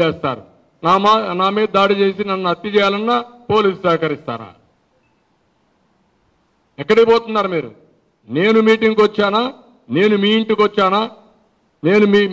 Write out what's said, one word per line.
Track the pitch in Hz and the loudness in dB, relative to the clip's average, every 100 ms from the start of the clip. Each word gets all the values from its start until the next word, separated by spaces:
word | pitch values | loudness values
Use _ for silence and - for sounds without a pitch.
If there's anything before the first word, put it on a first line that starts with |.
చేస్తారు. | 160 156 139 113 - _ _ - 165 | -2 -2 -6 -8 -12 _ _ -6 0
నా | 196 202 | 2 2
మా-, | 220 202 180 | 2 0 -2
నా | 196 208 | -2 0
మీద | 214 196 | 0 0
దాడి | 202 196 | 0 2
చేసి | 196 196 202 | 0 -2 -6
నన్ను | 190 180 | -4 -4
హత్య | 170 214 208 | -4 -2 0
చేయాలన్నా | 196 202 226 240 233 - - | 0 -2 -2 -4 -4 -14 -2
పోలీసు | 214 202 180 180 | 0 0 -2 -2
సహకరిస్తారా? | 160 160 143 - 117 101 - _ _ _ _ _ _ _ _ _ _ _ _ _ _ _ _ _ _ _ _ _ - | -2 -2 -6 -10 -14 -14 -20 _ _ _ _ _ _ _ _ _ _ _ _ _ _ _ _ _ _ _ _ _ -10
ఎక్కడికి | 143 220 226 | 0 2 4
పోతున్నారు | 226 220 214 196 165 | 2 0 -4 -2 -4
మీరు? | 117 - _ _ _ _ - 139 | -8 -16 _ _ _ _ -8 -2
నేను | 208 226 220 | 2 2 2
మీటింగ్కి | 220 220 214 208 | 2 2 2 0
వచ్చానా? | 214 202 214 254 - _ _ - 143 | 0 -2 -2 -4 -8 _ _ -6 0
నేను | 214 208 | 2 2
మీ | 202 220 | 0 0
ఇంటికి | 220 214 208 | 0 0 0
వచ్చానా? | 208 190 202 233 - _ _ _ _ _ - 156 | 0 0 0 -4 -10 _ _ _ _ _ -6 0
నేను | 208 202 | 2 4
మీ, | 202 196 | 2 2